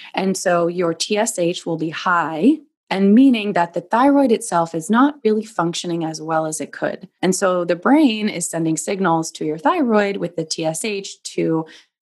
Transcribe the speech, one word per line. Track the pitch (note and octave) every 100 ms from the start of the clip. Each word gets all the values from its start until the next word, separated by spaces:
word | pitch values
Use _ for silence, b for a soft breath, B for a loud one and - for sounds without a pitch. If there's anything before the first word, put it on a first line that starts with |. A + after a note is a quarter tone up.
| B -
And | F#3+ F#3+
so | F#3 F3 E3+
your | F3 E3+ E3
T | - G#3
S | A3+ -
H | E3+ F3 -
will | D#3+
be | D#3+
high, | D3+ F#3+ F3 D#3+ D#3+ G#3+ D#4 _ _ _
and | F#3 G3
meaning | G#3+ C4+ A#3 G#3
that | F3 E3+ F3
the |
thyroid | - A3+ C#4 C#4+ C4+
itself | A3 - F3 E3
is | E3 D#3+
not | A3 C#4+ D4
really | A3 G#3+ G#3+
functioning | - E3+ E3+ F3+ E3+
as | D#3+ D#3
well | D#3 D#3+ D#3
as | D#3
it | C#3
could. | - D3+ - - _
And | F#3+ F#3
so | F#3+ F3+ F3
the | F3
brain | - D4 C#4+ A3 G#3
is | - -
sending | E3 E3 D#3+
signals | - G3 F#3 E3 D#3+
to | - D#3
your | D#3
thyroid | A3 F4+ B3 G#3+ G3+ G3
with | F3 -
the | D#3+
T | - D#3+
S | D#3+
H | A3+ G3+ G3 - - -
to | E3+ D#3+ D#3+ B B _